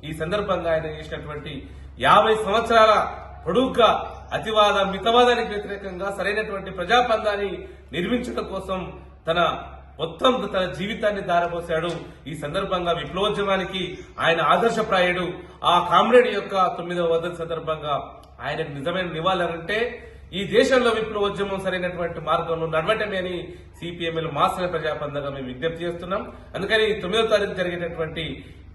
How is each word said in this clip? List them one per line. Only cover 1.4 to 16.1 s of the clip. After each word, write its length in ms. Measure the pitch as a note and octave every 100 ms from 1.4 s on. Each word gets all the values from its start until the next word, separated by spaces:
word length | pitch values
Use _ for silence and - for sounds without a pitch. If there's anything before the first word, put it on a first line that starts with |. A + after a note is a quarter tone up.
| - C3 - - - -
యాభై 360 | C3 F#3 G#3+
సంవత్సరాల 580 | G#3+ F#3+ G#3+ A3+ A3+ A3 G3+ - - - - D#3
పొడుగ్గా 420 | F#3+ C4 A#3 G#3+ - - - -
అతివాద, 560 | - A3 A3 G#3 G3 F#3+
మితవాదానికి 600 | F#3+ A3 A#3 B3 A#3 -
వ్యతిరేకంగా 640 | G#3 G3 G3 F#3+ F3+ G3
సరైనటువంటి 600 | F#3+ F#3 G#3+ G#3+ G3 F#3+
ప్రజాపందాన్ని 800 | F3 F3 A#3+ A#3+ G#3+ G#3+ G3+ G3+ E3+ - - -
నిర్మించడం 520 | D3+ F#3+ A#3+ - -
కోసం 560 | G3 F#3+ F#3 F#3 D#3+ - - - -
తన 120 | E3+ E3 - - - - -
మొత్తం 520 | D#3+ - B3+ A3 G3
తన 180 | F#3+ F3+
జీవితాన్ని 480 | C3+ G3+ A3+ G#3 G3
దారపోశాడు. 680 | F3 F3 E3+ E3+ D#3+ D#3+ F3 D#3 - - -
ఈ 80 |
సందర్భంగా 580 | D3+ D3 F3 F#3+ F3+ E3+
విప్లవోద్యమానికి 1040 | E3 - F#3+ G#3 G3+ G3+ F#3+ F3 F#3 E3+ - - -
ఆయన 200 | D3 E3
ఆదర్శప్రాయుడు. 880 | D3+ F3 A#3 A3 G#3 F#3+ F3+ F3+ E3+ - - -
ఆ 240 | - F3 E3+
కామ్రేడ్ 440 | E3+ A3